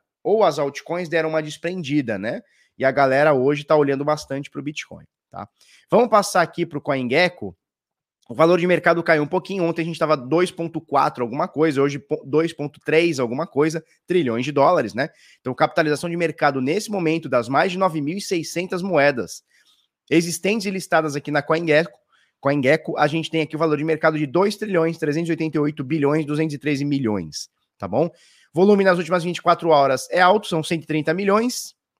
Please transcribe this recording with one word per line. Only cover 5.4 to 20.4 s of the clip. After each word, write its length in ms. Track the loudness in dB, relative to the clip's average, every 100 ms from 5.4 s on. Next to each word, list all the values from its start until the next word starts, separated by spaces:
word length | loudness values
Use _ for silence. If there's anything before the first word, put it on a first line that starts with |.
| -18 _ _ _ _
Vamos 220 | 2 4
passar 320 | 4 4 2
aqui 240 | 0 -2 -6
pro 160 | -4
CoinGecko. 720 | -4 -2 0 2 2 -2 -12 -16 _ _ _ _ _ _ -8
O 60 |
valor 260 | 2 4 4
de 60 | 2
mercado 380 | 2 2 2
caiu 180 | 2 2
um 60 | 0
pouquinho. 380 | -4 -4 -2 -2
Ontem 180 | -2
a 20 | -6
gente 140 | -2
tava 180 | 0 0
dois 320 | 0 0 0
ponto 320 | -4 -8 -8
quatro 420 | -4 0 0 -2
alguma 240 | -6 -4 -6
coisa, 320 | 0 0 2
hoje 200 | 0 -2
po-, 240 | -8 -10 -4
dois 260 | -2 -2
ponto 280 | -4 -10 -10
três 400 | 0 2 2 0
alguma 260 | -2 -4 -4
coisa, 400 | 0 0 -2 -10 _ -4
trilhões 380 | -2 0 -2 -2
de 60 |
dólares, 440 | 2 4 4 0 -4
né? 140 | -6 _ _ _
Então, 140 | -8
capitalização 560 | 0 0 2 0 0 -4
de 80 | -2
mercado 420 | -4 0 0 2
nesse 300 | 0 -2 -2
momento 400 | -2 0 -2 0
das 180 | -2 0
mais 240 | 0 0
de 60 | 0
nove 240 | -2 -2
mil 160 | -4 -6
e 40 |
seiscentas 600 | -4 -6 -4 -8 -6 -6
moedas 640 | -2 2 4 2 -4 -12 _ _ _ _ _ _ 0
existentes 560 | 2 2 -2